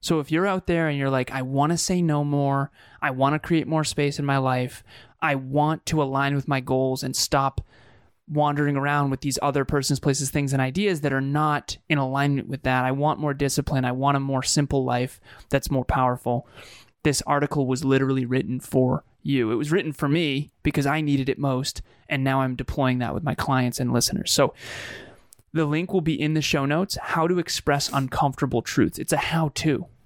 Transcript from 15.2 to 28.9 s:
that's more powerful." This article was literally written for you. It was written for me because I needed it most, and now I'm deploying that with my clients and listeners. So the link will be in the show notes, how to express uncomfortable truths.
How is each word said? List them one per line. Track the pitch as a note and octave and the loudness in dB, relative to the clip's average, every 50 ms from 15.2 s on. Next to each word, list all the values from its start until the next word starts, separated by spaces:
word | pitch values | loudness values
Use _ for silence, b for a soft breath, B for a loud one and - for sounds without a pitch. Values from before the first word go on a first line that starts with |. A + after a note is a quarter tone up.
| B B B B B B | B B B B B B
that's | - C#3 - - | -2 -2 0 0
more | D3 C3 B2 | -2 -2 -2
powerful." | _ - C3 B2+ B2+ B2 B2 - B2+ A#2+ A#2+ - B B B B B B B B B B _ _ | _ 0 2 2 2 0 -2 -2 -2 -2 -2 -4 B B B B B B B B B B _ _
This | D3+ C#3 - - | 0 0 0 0
article | - D3 C#3+ D3 C#3+ - D3 C#3 | 0 0 2 2 0 0 0 0
was | B2+ C3 B2+ D#3+ | 0 0 0 2
literally | C3+ C3+ C3+ C3+ C3 C3+ C3 B2+ | 2 4 4 4 2 0 0 0
written | A#2+ B2+ C3 - - B2+ B2+ | 0 0 -2 0 -2 -4 -6
for | - - - C3+ C3 B2+ C3 C#3 - _ _ _ | -6 -2 2 2 2 4 2 -2 -4 _ _ _
you. | _ - C#3 C3+ A#2+ A2 | _ -2 0 2 2 2
It | A2+ | 0
was | A#2 D3 D3 | 0 0 0
written | D#3 G3 - D#3 C#3 | 0 0 0 -2 -6
for | - - C#3+ | -4 0 2
me | C#3+ E3 F3 D3 C3+ C3+ C#3+ - _ _ _ | 2 2 2 0 -2 -4 -6 -8 _ _ _
because | D3 D3+ - C#3 | -2 0 0 0
I | C#3 C#3+ D#3 | 0 0 0
needed | D#3 D3 C#3+ C#3 C3 B2+ | 2 2 2 2 2 0
it | C3+ - | -2 -2
most, | C#3+ C#3 C3 B2+ C3+ - - - b b b b b b | 0 0 0 0 -2 -4 -8 -10 b b b b b b
and | D3+ C#3 C3 | -4 0 0
now | C3+ C3+ C3+ | 2 2 2
I'm | C3+ C3 B2+ | 0 0 -2
deploying | B2 C3 - - - C#3 B2+ B2+ B2 | -4 -6 -6 -2 0 2 2 2 0
that | B2 A#2 C#2+ | -2 -2 -4
with | G2 E3 | -2 -2
my | D3+ B2+ | -2 -2
clients | - - - C3+ C3 B2+ B2 A#2+ - | -2 -2 0 2 2 2 0 -2 -2
and | C3 A#2+ A#2+ | -2 0 2
listeners. | A#2+ - - - - - - - | 2 2 0 -2 -4 -2 -2 2
So | - C#3+ - B B B B B B B B B B B B B B B B B _ _ _ _ | 4 4 2 B B B B B B B B B B B B B B B B B _ _ _ _
the | D3+ D#3+ | -2 0
link | D3 D3 D#3 F3 F#3+ - | 0 0 -2 -2 0 -2
will | F#3+ | 0
be | D#3+ D#3 D#3+ - | 0 0 -2 0
in | D3+ D3+ D#3 | 0 0 0
the | D#3 | 0
show | D3 - - D3+ C#3 | 0 0 0 0 0
notes, | C#3 D3 D#3+ F#3 G3+ - - | 2 0 0 0 -2 -4 -8
how | - - - E3 D#3+ E3+ | -6 -4 0 0 2 2
to | F3+ F3+ | 2 0
express | E3 - - - - - C#3+ C#3+ C#3+ - - | 0 -2 -4 -4 0 0 0 0 0 -2 -2
uncomfortable | C#3 C3+ C3 - - C#3+ C#3+ C3+ - - C3 B2+ A#2+ | -2 -2 -2 -2 0 0 0 0 0 -2 0 0 0
truths. | - - - - A#2+ E2+ | -2 0 2 4 4 4